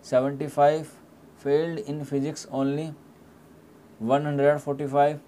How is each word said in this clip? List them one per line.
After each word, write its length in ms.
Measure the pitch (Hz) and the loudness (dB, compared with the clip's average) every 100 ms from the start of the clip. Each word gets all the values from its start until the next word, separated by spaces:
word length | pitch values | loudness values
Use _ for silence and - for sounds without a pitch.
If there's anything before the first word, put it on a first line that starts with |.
seventy-five, 880 | - 127 135 139 151 - 143 156 156 - - - - - | 2 0 0 -4 -6 4 4 4 -4 -16 -20 -20 -20 -10
failed 420 | 143 143 165 165 | 0 2 0 -4
in 260 | 143 151 | -8 -8
physics 420 | 139 143 139 151 - | -4 -2 -2 -6 -8
only, 440 | 131 135 143 160 151 - - - - - - - - - - | -2 -2 -2 -6 -12 -20 -20 -20 -20 -20 -20 -20 -20 -20 -10
one 260 | 110 135 | 0 0
hundred 340 | 147 143 143 147 | 0 2 2 2
forty-five 640 | 143 143 147 139 147 151 | -2 -6 -2 2 2 2